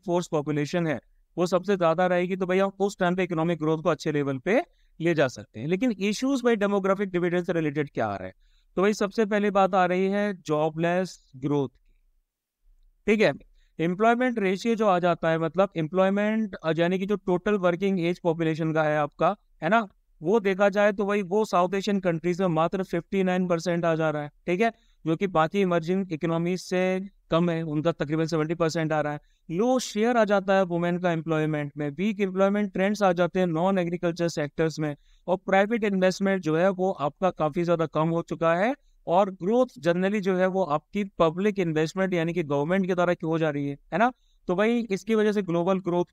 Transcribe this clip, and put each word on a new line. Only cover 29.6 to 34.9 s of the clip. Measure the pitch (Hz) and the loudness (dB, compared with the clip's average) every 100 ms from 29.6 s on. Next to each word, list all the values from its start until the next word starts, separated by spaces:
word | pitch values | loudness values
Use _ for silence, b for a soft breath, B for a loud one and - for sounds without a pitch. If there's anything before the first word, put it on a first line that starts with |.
| 240 254 | 0 0
शेयर | - 208 226 247 | -2 -2 0 2
आ | 208 | 2
जाता | 202 190 | 2 2
है | 190 | 2
वुमेन | 180 170 175 175 | 2 0 0 0
का | 180 | 0
एम्प्लॉयमेंट | 165 160 156 156 151 147 143 | -2 0 0 0 -2 -6 -6
में, | 147 | -8
वीक | 143 202 196 | -4 -4 -2
एम्प्लॉयमेंट | 196 185 196 208 208 | -2 2 2 2 -2
ट्रेंड्स | 185 190 208 | 0 0 2
आ | 196 | 2
जाते | 175 175 185 | 2 0 0
हैं | 180 | 0
नॉन | 160 190 190 | 0 0 0
एग्रीकल्चर | 170 175 175 170 170 | -2 -2 -4 -2 -2
सेक्टर्स | 165 147 - 160 156 | -2 -6 -2 -2 -2
में, | 156 | -6